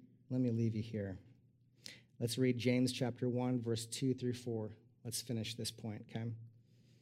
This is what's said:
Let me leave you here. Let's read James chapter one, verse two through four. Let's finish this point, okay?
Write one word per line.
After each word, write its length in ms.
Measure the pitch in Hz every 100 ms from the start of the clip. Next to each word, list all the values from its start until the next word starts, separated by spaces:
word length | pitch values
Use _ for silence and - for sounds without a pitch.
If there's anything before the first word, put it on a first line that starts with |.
| - - -
Let 100 | 127
me 100 | 127
leave 240 | 113 113
you 80 | 107
here. 360 | 107 110 98 90 - - - _ _ _ - - - -
Let's 200 | 120 120
read 200 | 127 123
James 340 | 123 123 127
chapter 360 | - 120 117 127
one, 320 | 120 123 127
verse 260 | 113 113 113
two 280 | - 135
through 200 | 123 123
four. 360 | 120 123 113 107 110 - _
Let's 180 | 117 113
finish 320 | - 117 107
this 160 | - 110
point, 340 | - 110 107 -
okay? 200 | 113 113 113 - - _ - - -